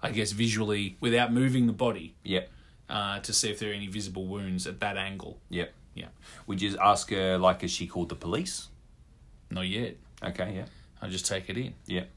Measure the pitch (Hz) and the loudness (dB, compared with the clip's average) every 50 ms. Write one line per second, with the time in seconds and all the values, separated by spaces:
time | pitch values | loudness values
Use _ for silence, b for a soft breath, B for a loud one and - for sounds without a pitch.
0 | - 127 120 113 107 98 98 101 117 117 110 107 110 104 104 101 101 98 92 - | -4 -2 0 0 -2 -2 0 2 2 2 2 2 2 2 2 2 0 -2 -6 -2
1 | - 120 117 120 120 117 117 120 131 131 127 131 120 117 107 98 127 120 110 90 | 2 4 6 6 6 6 4 4 4 4 6 6 4 4 4 4 2 0 0 -2
2 | 80 90 - - - - 95 92 92 B B B B B B B B - - 107 | -6 -12 -16 -16 -6 0 0 0 0 B B B B B B B B -6 -4 -2
3 | 101 101 98 101 - - 107 - - 110 104 - 110 104 104 101 101 98 92 107 | -2 -2 -2 -4 -4 0 0 2 2 2 -2 -2 -4 -4 -4 -4 -6 -6 -6 -6
4 | 101 98 92 95 95 92 95 101 98 95 92 90 90 - 92 - - 104 101 95 | -6 -6 -6 -6 -6 -4 -4 -4 -4 -2 -2 -2 -2 -4 -6 -4 -4 -4 -2 -2
5 | 95 98 98 95 85 - - - - - - 87 85 - - - - - - - | -4 -6 -6 -8 -10 -12 -14 -16 -14 -8 -4 -4 -4 -4 -6 -20 -20 -18 -14 -14
6 | - - - B B B B B B - 98 95 95 101 101 87 92 101 104 101 | -14 -14 -16 B B B B B B -6 -4 -2 0 -2 0 6 8 8 8 8
7 | - - 110 98 95 95 92 90 92 92 90 - - 90 - - 90 85 - 90 | 4 -2 0 2 4 4 4 6 6 6 4 4 0 -4 -2 -4 -4 -4 -4 -4
8 | 87 82 87 - - 85 92 127 180 185 - - - - - - - - - - | -4 -4 -4 -8 -4 -2 -2 -2 -2 -4 -6 -10 -10 -14 -18 -20 -20 -20 -20 -20
9 | - - - - - - - - - - - 90 92 92 95 110 120 - - - | -20 -20 -20 -20 -20 -20 -20 -20 -14 -10 -6 -4 -4 -2 -2 -2 -2 -4 -6 -10
10 | - - - - - 95 92 - 92 92 98 95 - B B B B B B - | -18 -20 -16 -8 -8 -8 -4 -4 -4 -4 -4 -8 -8 B B B B B B -12
11 | - 104 90 92 - - 101 95 95 - 98 - 95 87 85 - - - 92 90 | -8 -6 -6 -4 -2 -2 -2 -4 -4 -4 -4 -4 -4 -6 -8 -12 -10 -4 -4 -4
12 | 92 - - | -4 -6 -14